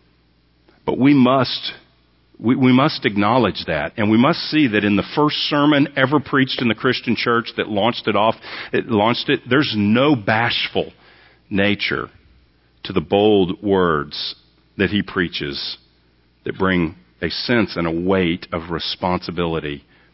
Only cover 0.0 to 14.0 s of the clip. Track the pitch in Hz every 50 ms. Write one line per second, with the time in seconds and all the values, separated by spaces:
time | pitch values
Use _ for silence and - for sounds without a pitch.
0 | _ _ _ _ _ _ _ _ _ _ _ _ _ _ _ _ - - - 95
1 | 123 143 147 139 123 123 131 135 123 - - - - - - - _ _ _ _
2 | _ _ _ _ _ _ _ - - 110 131 139 131 127 127 127 139 156 - -
3 | - 127 101 101 104 104 120 131 117 95 85 - - - 82 76 73 80 - -
4 | 107 104 110 113 127 147 170 - - - 147 156 151 120 104 107 101 104 104 98
5 | 92 - - 151 147 151 - - - - 151 147 143 151 151 139 143 139 - 139
6 | 131 131 151 143 127 - - 139 131 131 - - 127 117 107 - - 131 123 -
7 | - 127 110 - - 120 120 117 113 - - - 92 - 107 101 101 117 123 -
8 | - 113 101 101 107 113 110 - - - - - - - - - - - 117 101
9 | 104 113 123 - - - 143 - - 120 123 147 143 101 107 104 101 101 110 120
10 | 135 151 156 120 98 - 110 110 117 120 117 - - - - 92 78 - - _
11 | _ - - _ _ _ _ _ _ - 104 95 98 104 104 101 - - - -
12 | - - - - _ _ _ _ _ _ _ _ _ _ _ _ - - 95 92
13 | 76 - 101 101 104 107 107 101 95 85 90 - 107 101 98 95 90 87 80 73